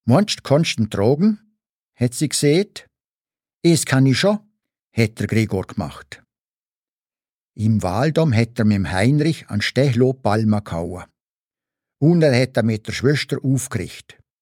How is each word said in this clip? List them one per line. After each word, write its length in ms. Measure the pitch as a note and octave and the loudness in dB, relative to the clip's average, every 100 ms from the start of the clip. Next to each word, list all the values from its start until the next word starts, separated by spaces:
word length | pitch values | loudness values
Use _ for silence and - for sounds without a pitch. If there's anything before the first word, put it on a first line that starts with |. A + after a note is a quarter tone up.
"Meinst, 400 | - C3+ G#3 - | 0 2 2 -4
kannst 340 | - C#3 E3 - | 0 0 0 -2
du 60 | |
ihn 60 | A2 | -4
tragen?", 500 | G2+ G#2 C#3+ G#3 G#3 _ _ _ _ _ | 0 0 2 0 -2 _ _ _ _ _
hat 200 | - A#2+ | -4 -4
sie 140 | - D3+ | -2 -4
gesehen. 460 | - D3 D#3 G#3 - - _ _ _ _ _ _ _ | 0 0 0 -2 -10 -20 _ _ _ _ _ _ _
"Es 220 | E3+ E3 | 2 2
kann 220 | - C3 C3+ | 2 2 2
ich 120 | B2+ | 2
schon", 200 | F#3+ G#3 - _ _ _ _ | 0 -2 -6 _ _ _ _
hat 260 | - A2+ - | -2 -2 -2
der 80 | G#2 | -4
Gregor 400 | G#2 A2 G2 F2 | -2 -2 -4 -6
gemacht. 560 | - D#2 - - - _ _ _ _ _ _ _ _ _ _ _ _ _ | -8 -10 -10 -20 -20 _ _ _ _ _ _ _ _ _ _ _ _ _
Im 280 | - A2 A2 | -4 -2 0
Waldam 500 | F#2 F#2 D3 D#3 D#3+ | -2 -2 -2 0 2
hat 260 | A2+ A#2 - | 2 0 0
er 60 | |
mit 120 | G#2+ G#2 | 2 2
dem 160 | F2+ | 0
Heinrich 560 | F#2 A2+ D3 D#3 D#3+ - | 0 2 2 0 -2 -6
an 140 | G#2 | -6
Stechlo 500 | - - C#3+ A#2 B2 | -4 0 0 2 0
Palma 480 | C3 G#2+ G#2+ A2 G#2 | 0 -2 0 2 0
gehauen. 460 | G#2 E2+ F2 F2+ - _ _ _ _ _ _ _ _ _ | -2 -8 -8 -10 -16 _ _ _ _ _ _ _ _ _
Und 240 | D3+ F3 | 2 4
er 160 | D#3 B2 | 4 2
hat 180 | B2+ - | 0 0
er 60 | |
mit 240 | A2+ A2 - | 0 -2 -6
der 60 | |
Schwester 460 | - C3 C#3+ - C3+ | -2 0 0 -4 -6
aufgerichtet. 800 | C3+ C3+ - - F2 - - - _ _ | -2 -2 -2 -8 -8 -12 -20 -20 _ _